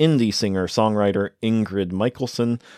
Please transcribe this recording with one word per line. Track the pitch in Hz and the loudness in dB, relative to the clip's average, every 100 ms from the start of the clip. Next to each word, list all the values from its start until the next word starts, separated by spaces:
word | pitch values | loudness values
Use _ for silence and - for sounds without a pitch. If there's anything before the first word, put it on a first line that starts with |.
indie | 156 143 113 | 2 4 2
singer-songwriter | - 104 95 90 - 110 104 101 98 101 - | 0 -2 -2 -2 0 2 2 0 0 -4 -4
Ingrid | 113 113 104 98 90 | -2 0 0 -2 -2
Michaelson, | 92 117 - 123 - 120 117 - | -2 -2 -2 -6 -2 -2 -2 -8